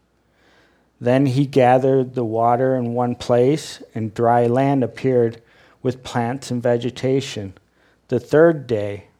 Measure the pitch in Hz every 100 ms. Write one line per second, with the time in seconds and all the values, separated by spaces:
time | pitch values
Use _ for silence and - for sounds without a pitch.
0 | _ _ _ _ _ _ _ _ _ -
1 | 120 131 143 127 139 139 123 127 135 135
2 | 127 127 113 113 117 120 131 131 117 120
3 | 123 120 - 120 127 156 - - - 113
4 | 110 107 117 120 120 123 139 139 120 -
5 | 135 123 117 117 _ _ _ _ 127 127
6 | - 127 117 135 - 123 120 120 123 123
7 | 135 135 135 110 95 - _ _ _ _
8 | - 123 - 147 165 156 123 110 104 101
9 | -